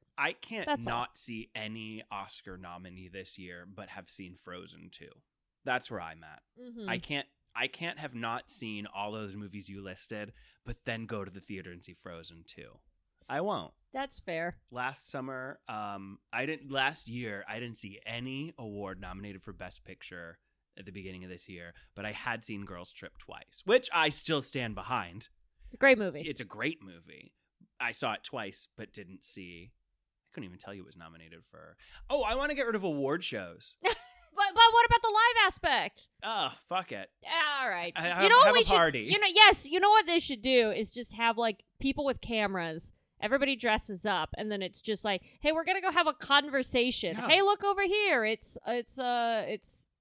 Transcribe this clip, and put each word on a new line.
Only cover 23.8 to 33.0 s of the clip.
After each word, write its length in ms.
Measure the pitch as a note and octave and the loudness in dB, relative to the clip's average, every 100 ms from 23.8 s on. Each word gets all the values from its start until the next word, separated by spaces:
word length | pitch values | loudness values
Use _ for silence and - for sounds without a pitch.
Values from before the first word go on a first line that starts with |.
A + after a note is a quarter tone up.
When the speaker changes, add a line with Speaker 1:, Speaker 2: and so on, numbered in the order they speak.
| - | 4
Speaker 1:
I 160 | E3 D#3 | 2 2
still 320 | D3 - D3 | 0 -2 -2
stand 320 | C#3 C#3 A#2 F#2+ | -2 -6 -6 -6
behind. 540 | G#2+ B2 F2 F#2+ - _ _ _ - | -4 -4 -4 -12 -18 _ _ _ -18
Speaker 2:
It's 80 | |
a 40 | - | 4
great 200 | C#4 A#3 | 6 6
movie. 240 | F#3+ C#3+ | 2 -4
Speaker 1:
It's 180 | E3 C3+ | -8 -8
a 60 | G#2 | -10
great 380 | G#2 C3+ D#3+ | -6 -6 -6
movie. 500 | F#2+ E2+ E2 C#2+ - _ _ _ _ - | -14 -20 -20 -20 -20 _ _ _ _ -6
I 120 | A#2+ | -6
saw 220 | A2 B2 | -4 -4
it 100 | G#2 | -4
twice, 440 | - B2 G2+ - - - | -6 -8 -8 -10 -16 -16
but 160 | A2 | -16
didn't 320 | G#2+ F#2+ F#2+ - | -16 -18 -18 -16
see, 460 | G#2 F2+ E2+ G2+ | -16 -16 -16 -20
I 540 | _ _ _ _ _ _ | _ _ _ _ _ _
couldn't 120 | - F#2+ | -16 -14
even 120 | F2+ | -14
tell 140 | - G2+ | -16 -16
you 80 | |
it 20 | F2 | -16
was 100 | F2 | -20
nominated 440 | E2 E2 D#2+ E2+ _ | -20 -20 -20 -20 _
for. 260 | D#2+ D#2+ - - - - | -20 -20 -20 -20 -18 -4
Oh, 120 | C#4+ | -2
I 140 | G#3+ B3+ | 0 0
wanna 180 | D4 | -2
get 140 | C#4+ A#3 | -2 -2
rid 80 | G#3+ | -2
of 80 | |
award 400 | F#3 C#3+ | -2 0